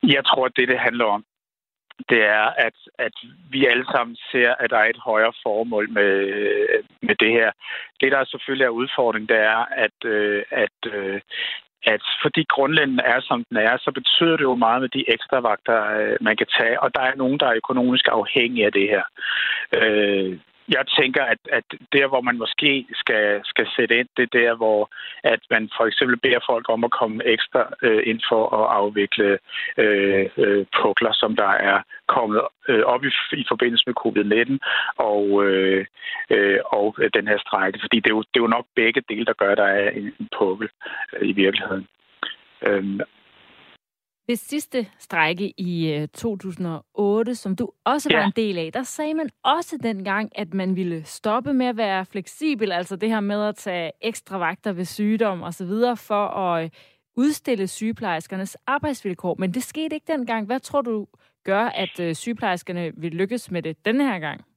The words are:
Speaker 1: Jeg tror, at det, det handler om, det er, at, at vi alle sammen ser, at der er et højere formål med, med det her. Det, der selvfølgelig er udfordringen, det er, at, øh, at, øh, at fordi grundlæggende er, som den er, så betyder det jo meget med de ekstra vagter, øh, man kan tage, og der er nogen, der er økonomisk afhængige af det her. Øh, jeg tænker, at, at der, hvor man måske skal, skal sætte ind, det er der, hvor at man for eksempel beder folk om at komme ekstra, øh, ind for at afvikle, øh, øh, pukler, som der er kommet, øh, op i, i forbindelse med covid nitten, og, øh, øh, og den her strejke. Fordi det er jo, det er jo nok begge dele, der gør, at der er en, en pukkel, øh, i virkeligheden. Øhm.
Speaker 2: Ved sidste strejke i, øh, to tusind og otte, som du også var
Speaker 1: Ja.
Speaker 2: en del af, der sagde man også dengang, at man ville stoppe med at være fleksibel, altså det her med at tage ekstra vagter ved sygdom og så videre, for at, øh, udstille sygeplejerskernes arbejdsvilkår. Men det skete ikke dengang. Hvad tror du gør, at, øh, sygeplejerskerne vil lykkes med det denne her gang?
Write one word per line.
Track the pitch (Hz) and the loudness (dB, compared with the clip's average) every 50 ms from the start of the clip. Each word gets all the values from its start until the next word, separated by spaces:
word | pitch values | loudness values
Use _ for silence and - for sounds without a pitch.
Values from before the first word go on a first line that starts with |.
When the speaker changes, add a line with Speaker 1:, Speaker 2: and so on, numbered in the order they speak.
| - | 4
Speaker 1:
Jeg | 254 139 139 135 | 4 4 4 4
tror, | - - - 127 | 2 2 2 2
at | 127 123 | 0 2
det, | - 123 123 | 2 2 2
det | 127 123 | 2 2
handler | 123 123 113 120 120 | 2 0 0 2 0
om, | 107 101 104 107 _ _ _ _ _ _ _ _ _ _ _ _ _ - _ - - | 0 0 -2 -4 _ _ _ _ _ _ _ _ _ _ _ _ _ -18 _ -2 2
det | 117 117 110 | 2 4 4
er, | 104 107 107 107 113 - - 113 113 | 4 4 4 2 0 2 0 -2 -2
at, | - _ - - _ - | -2 _ -20 -20 _ -6
at | 127 110 - - - 120 - _ - - | -6 -6 -6 -10 -18 -18 -20 _ -20 -8
vi | 131 135 135 | -2 2 4
alle | 127 117 120 127 - | 4 4 2 0 0
sammen | - 135 120 117 117 - - - | 0 0 0 0 -6 -14 -14 -4
ser, | - 135 120 120 123 | 0 2 4 4 2
at | - 120 113 | 2 0 0
der | - 113 | 2 2
er | 107 110 | 2 2
et | 113 - - | 0 -2 -4
højere | 127 110 107 110 113 117 - - | -2 2 2 2 2 0 -2 -4
formål | 123 104 107 117 120 117 107 107 110 | -2 -2 -2 -2 0 0 -2 -2 0
med, | 117 104 101 101 98 98 98 98 98 104 104 101 104 104 104 - - 110 107 _ _ _ | 2 2 4 4 4 2 2 0 -2 -2 0 0 2 2 2 2 2 0 0 _ _ _
med | - 117 104 | -2 -2 2
det | - 110 110 | 2 4 4
her. | 113 117 113 110 98 _ - - - - - - _ _ | 4 4 4 2 0 _ -12 -14 -12 -12 -12 -16 _ _
Det, | - 135 | 0 2
der | 135 139 135 | 2 2 0
selvfølgelig | - - 131 - - 135 131 135 | -2 -6 -12 -6 -6 0 2 2
er | 123 117 117 | 2 2 0
udfordringen, | 123 - - - 131 117 107 110 107 107 | -2 -2 0 0 0 2 0 -2 0 2
det | 117 110 | 2 4
er, | 107 107 110 113 120 - - 135 113 | 4 4 2 2 0 -2 -2 0 0
at, | 107 _ _ - | 0 _ _ -4
øh, | 120 107 104 104 104 104 101 107 - | -2 0 0 2 2 0 -2 -2 -4
at, | 143 139 110 - _ _ - 113 107 | -2 -2 -2 -2 _ _ -12 -8 -6
øh, | 104 98 98 98 101 - _ - - - - - - - _ _ _ - | -6 -4 -4 -6 -6 -8 _ -10 -8 -8 -8 -8 -10 -14 _ _ _ 0
at | 117 110 104 - - - - | 0 0 0 0 -4 -4 -2
fordi | - 151 - - 156 _ | -2 0 0 0 -2 _
grundlæggende | - - 139 135 156 160 151 139 131 123 123 | 0 0 0 2 2 2 2 2 0 0 2
er, | 127 117 131 | 2 2 0
som | 131 - - 120 117 _ | 0 -2 -4 -4 -4 _
den | 123 110 | -2 0
er, | 107 110 123 127 | 2 2 2 0
så | - - | -2 -4
betyder | 135 135 123 - - - 170 165 160 156 | -6 -2 0 2 2 4 4 2 2 2
det | 147 | 2
jo | 131 127 | 0 2
meget | 120 120 113 117 127 | 2 2 2 2 2
med | 131 127 | 0 -2
de | - 135 135 - | -4 -4 0 0
ekstra | 117 113 - - - 131 | 0 0 0 -2 -2 0
vagter, | 120 117 104 - _ - 113 113 107 104 107 107 | 2 0 -2 -2 _ 0 0 2 2 0 -2 0
øh, | 107 107 107 110 | 0 0 0 0
man | 117 110 110 110 | 2 0 0 0
kan | 120 - - - | 0 0 2 2
tage, | 120 113 120 - - | 2 2 2 2 0
og | 135 - | -2 -2
der | 147 | 0
er | 131 127 131 | -2 -2 -2
nogen, | 135 135 127 135 147 | 0 0 0 0 0
der | 147 131 | 0 0
er | 117 | 0
økonomisk | 113 - - 127 127 123 127 127 127 - - | 0 -2 -2 -2 0 2 2 2 2 2 0
afhængige | - 113 104 - - 127 120 117 127 117 107 | 0 0 -2 0 0 0 0 0 2 2 0
af | 104 | 2
det | 104 101 98 101 | 2 2 2 2
her. | 107 98 90 - _ - - - - - - - - - - - - | 2 0 0 -4 _ -10 -6 -4 -4 -2 -2 -2 -4 -6 -4 -4 0
Øh, | - 110 110 107 104 107 101 101 98 95 92 92 80 _ _ _ _ _ - - 131 | 2 2 2 4 4 2 2 2 0 0 -2 -4 -8 _ _ _ _ _ -2 0 0
jeg | 139 - - - | 0 0 2 2
tænker, | 143 131 127 147 135 | 2 2 2 0 2
at, | 127 - 120 _ - | 2 0 -2 _ -2
at | 143 120 - _ - - - _ | -2 -2 -2 _ -16 -16 -12 _
der, | - 143 139 135 | 2 2 2 4
hvor | 135 127 | 2 0
man | 123 127 120 120 | 0 0 -2 -2
måske | 113 - - - - 147 139 135 123 - - | -2 -4 -4 0 2 2 2 2 -2 -6 -10
skal, | - - - 120 110 107 104 104 101 - | -6 -2 0 2 2 4 2 2 0 -2
skal | - - - 113 107 - | -4 -2 -2 -2 0 0
sætte | - 123 110 117 117 | 0 2 4 4 2
ind, | 123 - _ - | 2 0 _ -2
det | 127 | 0
er | 117 - 123 | 2 4 2
der, | 117 117 117 | 4 4 2
hvor | 117 113 110 107 104 107 - - - - - - - _ | 2 2 2 2 2 0 -2 -6 -16 -16 -16 -16 -4 _
at | - 117 113 - - | 0 0 0 0 0
man | 120 110 110 104 - - | 0 0 0 -2 -2 0
for | 117 | 0
eksempel | 113 101 - 143 127 123 120 | 0 2 2 2 2 2 2
beder | - 131 123 120 - - | 2 2 2 2 2 0
folk | 127 117 120 - | -2 -2 2 0
om | 113 113 117 | 0 2 2
at | 120 | 0
komme | - - 127 110 110 110 117 | 2 0 0 -2 -2 -2 2
ekstra, | 120 110 110 - - - 131 113 - - - | 2 2 2 0 0 2 0 0 0 -2 0
øh, | - 123 110 107 - | 2 2 4 4 2
ind | 113 110 113 - - | 2 -2 -2 0 0
for | 120 113 110 - - 110 | 2 2 2 2 2 2
at | 107 - 123 104 | 2 2 2 2
afvikle, | 101 104 104 104 101 101 - - 107 101 98 95 _ _ - - - - - - | 2 0 2 0 0 0 2 2 4 4 2 2 _ _ -10 -8 -8 -6 0 2
øh, | 110 107 104 101 98 98 98 98 98 - - - | 4 4 4 4 4 4 4 2 2 0 0 2
øh, | 131 104 101 101 95 - - - | 2 4 4 2 2 0 -2 0
pukler, | - 110 98 - - 113 110 | 2 2 2 2 2 0 2
som | - - 110 110 | 2 0 0 2
der | 110 104 98 98 107 98 101 | 2 2 2 2 2 2 2
er | 98 98 98 _ - - _ - | 2 2 0 _ -18 -16 _ 0
kommet, | - - 120 107 107 107 131 - _ _ _ - | 0 2 2 2 2 0 0 0 _ _ _ 2
øh, | 131 107 110 | 2 4 4
op | - 123 123 139 | 4 2 2 0
i, | 139 - - - - | -2 -2 -2 -4 -4
i | - 139 127 - | -4 -4 -2 -2
forbindelse | - 113 - 123 117 117 - - | 0 2 2 2 2 0 0 0
med | 120 | -2
covid | - - 117 104 104 104 | -2 -2 0 2 2 2
nitten, | 101 107 110 117 127 135 139 - - - - - - - - | 4 4 2 2 2 0 -2 -2 -2 -2 -2 -2 -4 -2 -2
og, | - 110 104 104 101 101 101 101 101 | 0 0 2 0 2 2 2 4 4
øh, | 98 95 95 95 95 98 95 98 - _ - - - - - - - | 4 4 2 4 2 2 0 0 -4 _ -16 -12 -12 -10 -10 -2 2
øh, | - - 101 98 98 98 - | 2 4 4 4 4 2 2
og | - - 107 101 107 107 - - 107 - | 0 0 0 0 0 0 0 0 2 2
den | 110 101 107 | 0 2 2
her | 104 101 | 0 0
strejke. | - - - 101 95 95 98 110 | 0 -2 0 0 0 0 -2 -4
Fordi | - - - 113 | -2 0 0 2
det | 104 - | 2 2
er | 107 | 2
jo, | 107 | 2
det | 110 _ - 127 | -2 _ 0 2
er | 117 | 2
jo | 117 113 120 | 4 2 0
nok | 123 _ _ | -2 _ _
begge | - 113 113 117 135 123 - | 2 2 2 2 0 -2 -2
dele, | 113 104 117 | -6 -4 -2
der | 113 113 | -2 0
gør, | - 104 98 | 2 2 2
at | 101 107 | 4 4
der | 104 | 4
er | 98 98 101 101 104 | 2 4 2 2 0
en, | - - 101 101 - _ | -2 -4 -8 -8 -10 _
en | 110 107 - - | -12 -10 -2 -2
pukkel, | 107 95 92 101 110 104 _ _ - - - - - - - | 0 0 0 -2 -6 -10 _ _ -16 -14 -10 -10 -12 -10 -6
øh, | - - 104 | -4 -2 -2
i | |
virkeligheden. | 98 101 98 95 98 - - - 95 95 92 - _ _ _ _ _ _ - - - - _ _ _ _ - 107 | 0 2 2 2 2 0 -4 -4 -6 -8 -8 -12 _ _ _ _ _ _ -10 -10 -10 -18 _ _ _ _ 0 0
Øhm. | 104 98 95 98 98 98 - - _ _ _ _ _ _ _ _ - - - - - _ _ _ _ _ _ _ _ _ _ - | 0 2 0 -2 -4 -6 -6 -8 _ _ _ _ _ _ _ _ -20 -20 -20 -20 -20 _ _ _ _ _ _ _ _ _ _ -6
Speaker 2:
Ved | 240 | -6
sidste | 220 - - 277 294 294 - - 262 233 - _ _ | -6 -4 -6 -6 -6 -6 -4 -6 -6 -6 -6 _ _
strejke | - - - 170 156 156 175 175 202 185 - - | -16 -6 0 0 0 0 0 -2 -4 -6 -6 -6
i, | 190 175 175 170 165 156 151 | -6 -4 -2 -2 -2 -2 -2
øh, | 147 151 147 | -2 -4 -6
to | _ - - 240 214 190 | _ -8 -6 -6 -6 -6
tusind | 175 190 175 160 185 170 | -8 -12 -8 -8 -8 -8
og | 165 156 - _ _ | -8 -10 -12 _ _
otte, | - 208 202 202 220 233 220 247 | -2 0 2 2 2 0 -2 -4
som | 226 - 196 190 | -6 -4 -6 -4
du | 170 247 - - _ _ | -4 -4 -8 -8 _ _
også | 220 254 302 - 302 | 0 0 0 0 2
var | - 156 | 2 2
Speaker 1:
Ja. | 156 | 2
Speaker 2:
en | 202 190 | 0 0
del | - 226 214 196 175 | 0 -2 -2 -2 -4
af, | 165 160 - | -6 -6 -6
der | 233 262 | -8 -8
sagde | 240 - - 302 302 311 | -8 -6 -6 -4 -4 -2
man | 311 320 254 - _ _ | -4 -4 -6 -8 _ _
også | 254 277 330 349 - - 277 240 | 0 0 0 -2 -6 -10 -6 -4
dengang, | 233 226 190 190 196 196 208 220 208 _ | -4 -4 -4 -6 -4 -4 -4 -4 -6 _
at | - 208 165 165 | -10 -10 -6 -4
man | 190 185 185 190 | -4 -2 -2 -2
ville | 180 190 175 170 160 156 | -2 -2 -4 -4 -6 -10
stoppe | - - - _ 220 214 240 240 277 285 | -12 -18 -6 _ -2 -2 -2 -2 0 0
med | 254 254 | 0 0
at | 247 247 214 | 0 -2 -2
være | 226 202 190 190 190 | -2 -2 -2 -2 -4
fleksibel, | - _ 208 175 - - - 294 311 294 220 220 202 | -6 _ -12 -12 -12 -12 -6 -4 -4 -2 -2 -2 -2
altså | 180 175 180 175 196 | -2 -2 -4 -4 -6
det | 175 190 220 | -4 -2 -2
her | 226 220 | -2 0
med | 202 202 202 208 208 | -2 -2 -2 -2 -2
at | 214 208 | -4 -4
tage | - - 208 180 180 170 160 - _ | -6 -8 -6 -6 -4 -6 -6 -10 _
ekstra | - 220 220 - _ - 190 196 | -8 -8 -8 -8 _ -10 -6 -4
vagter | 175 160 180 - _ 214 190 | -2 -2 -4 -4 _ -6 -6
ved | 170 185 | -4 -6
sygdom | 170 - - 208 208 220 214 226 214 190 175 | -8 -6 -4 -2 0 0 2 0 0 -2 -4
og | 160 - 170 | -6 -10 -10
så | - 190 | -10 -8
videre, | 175 196 220 233 247 240 220 | -6 -2 0 0 0 -2 -4
for | - - 220 202 208 | -6 -4 -2 -2 -2
at, | 196 - - 196 180 175 165 160 | -2 -4 -4 -2 -2 -2 -2 -4
øh, | 165 _ - - _ _ _ _ _ _ - | -6 _ -16 -20 _ _ _ _ _ _ 0
udstille | 247 294 302 - _ - 254 196 190 185 | 0 0 0 -2 _ -4 -2 -2 -2 -6
sygeplejerskernes | - - 214 220 226 - 226 202 175 160 165 - 196 190 190 196 - - _ - | -6 -6 -6 -6 -6 -4 -4 -4 -4 -4 -6 -8 -8 -8 -8 -8 -10 -12 _ -4
arbejdsvilkår. | 262 294 294 302 277 - - 202 180 - - 185 165 - | -4 -2 -2 -4 -6 -4 -6 -8 -8 -6 -4 -4 -4 -2
Men | 185 190 175 | -4 -4 -4
det | 254 254 | -4 -6
skete | - - 302 320 320 311 | -8 -8 -8 -6 -6 -6
ikke | 302 _ - 330 | -8 _ -6 -4
dengang. | 294 247 226 233 220 214 | -4 -4 -4 -4 -6 -4
Hvad | 196 240 262 | -4 -6 -6
tror | - - - 285 | -6 -4 -4 -2
du | 277 240 226 214 202 - _ _ _ _ _ _ _ | -2 -2 -4 -6 -6 -10 _ _ _ _ _ _ _
gør, | - 190 196 226 | -2 0 0 0
at, | 247 - - 190 175 - - | -2 -2 -4 -6 -6 -6 -6
øh, | 175 170 165 | -4 -4 -4
sygeplejerskerne | - - 233 240 214 - 208 180 175 - - 180 175 175 160 - - | -6 -6 -8 -6 -4 -2 -4 -4 -4 -6 -8 -8 -6 -6 -6 -8 -8
vil | 156 170 | -8 -8
lykkes | 156 170 190 196 233 240 - - | -4 -4 -4 -2 -4 -6 -6 -6
med | 190 175 | -8 -6
det | 151 160 160 _ _ | -6 -6 -10 _ _
denne | 214 226 269 285 | -2 0 0 0
her | 269 220 180 | 0 -2 -4
gang? | 156 151 143 - - _ _ | -6 -8 -10 -10 -16 _ _